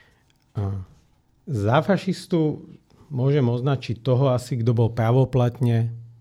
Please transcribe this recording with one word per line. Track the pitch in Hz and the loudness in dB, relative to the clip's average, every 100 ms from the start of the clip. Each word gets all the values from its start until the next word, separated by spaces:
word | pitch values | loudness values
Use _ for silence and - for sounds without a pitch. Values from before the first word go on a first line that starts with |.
| _ _ _ _ _ | _ _ _ _ _
A | - 98 98 92 - _ _ _ _ | -6 -6 -6 -10 -18 _ _ _ _
za | - 117 101 196 | -8 -2 2 2
fašistu | 180 190 - 175 - 170 156 - - - _ _ - | 2 0 -2 -6 -2 0 0 -4 -12 -20 _ _ -10
môžem | 139 135 147 | -2 0 2
označiť | 120 123 135 135 - 110 | 2 0 -2 -2 -4 -6
toho | 135 127 139 | 0 2 2
asi, | 123 - 127 | 0 -2 -2
kto | 113 | 0
bol | 117 113 | 2 2
pravoplatne | 117 113 127 127 131 120 117 131 117 117 117 - - | 2 2 4 2 2 0 0 0 2 0 -6 -16 -20